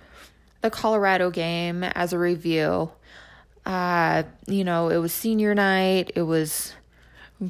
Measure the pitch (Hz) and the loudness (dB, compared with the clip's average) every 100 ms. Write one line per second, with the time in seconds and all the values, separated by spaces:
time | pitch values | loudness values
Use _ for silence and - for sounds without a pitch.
0 | - - - _ _ - 226 - 220 214 | -20 -20 -20 _ _ -4 -4 -2 0 2
1 | 196 185 180 175 165 170 175 175 185 - | 4 2 2 0 -4 -2 -2 -4 -4 -2
2 | 175 175 175 170 165 160 156 92 160 - | -2 0 0 0 0 0 0 0 -4 -8
3 | - - - - - - - 185 180 175 | -20 -20 -20 -20 -20 -12 -6 -2 0 2
4 | 165 165 151 - - 196 180 170 165 170 | 2 0 -2 -10 -4 -2 0 0 2 0
5 | 170 - 226 220 208 208 196 190 190 190 | 0 -4 -2 0 2 2 2 4 2 2
6 | 175 170 160 160 156 - - - _ _ | 0 -4 0 0 0 -4 -8 -14 _ _
7 | - - - - | -20 -20 -20 -10